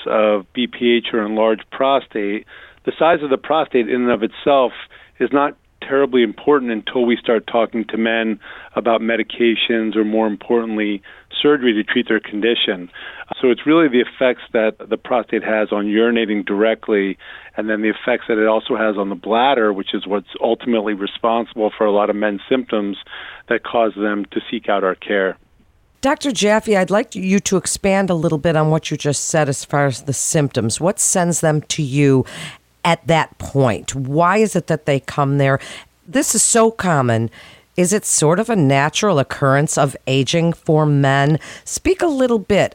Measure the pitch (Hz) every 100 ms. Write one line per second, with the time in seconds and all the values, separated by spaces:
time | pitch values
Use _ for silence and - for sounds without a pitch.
0 | - 110 107 104 92 - 117 - 120 120
1 | 113 117 107 110 113 107 - - 135 139
2 | - 113 101 107 - - - - - -
3 | 160 170 147 131 - 156 147 127 113 127
4 | 123 113 110 - - 139 123 - - -
5 | - - 127 143 143 - _ _ - 135
6 | 139 127 113 98 - 147 123 110 - 131
7 | 120 117 - 113 - 117 110 117 107 110
8 | 113 113 110 101 - - - - 110 110
9 | 113 113 113 - 117 107 - 117 110 104
10 | 107 110 110 101 - 120 113 107 104 101
11 | - - - - 147 147 123 107 - 127
12 | 117 110 - 104 110 117 - 87 87 -
13 | - - - - 131 117 143 160 156 123
14 | - - 131 120 - 117 110 - - 110
15 | - 123 104 110 101 110 107 104 104 104
16 | 117 117 110 104 92 101 110 110 - 104
17 | 98 92 - - - - 107 107 107 104
18 | - 117 - 110 110 110 - 117 110 101
19 | 98 95 101 113 131 135 107 98 98 104
20 | 92 101 - - 117 113 127 117 104 101
21 | 98 - 117 117 113 117 107 - 107 101
22 | 104 104 107 101 - 131 123 110 101 98
23 | - - - - - 113 - 120 113 98
24 | 107 104 98 - - 120 - 101 95 90
25 | - 104 95 - _ _ _ _ _ _
26 | 262 302 285 208 208 214 220 202 185 202
27 | 262 196 185 202 - 185 - - 196 196
28 | 190 175 160 156 170 156 156 160 - 151
29 | 147 139 - 165 143 139 - 147 143 120
30 | - 131 - 160 143 - 113 - 165 -
31 | - 196 175 160 165 151 - - 143 139
32 | 143 135 123 - - - _ _ 170 170
33 | - 160 - - - 139 127 98 - 135
34 | 131 143 175 208 220 185 - 156 - 139
35 | - - 139 143 139 135 - - - _
36 | - 247 - 220 - 233 226 226 185 151
37 | 123 113 113 - - - _ - 175 202
38 | - - 151 180 220 220 139 139 147 -
39 | 214 156 131 - 139 135 151 - 139 -
40 | - 135 131 170 165 165 - 156 151 143
41 | 139 139 139 156 - - - - - 381
42 | 349 269 254 233 185 196 131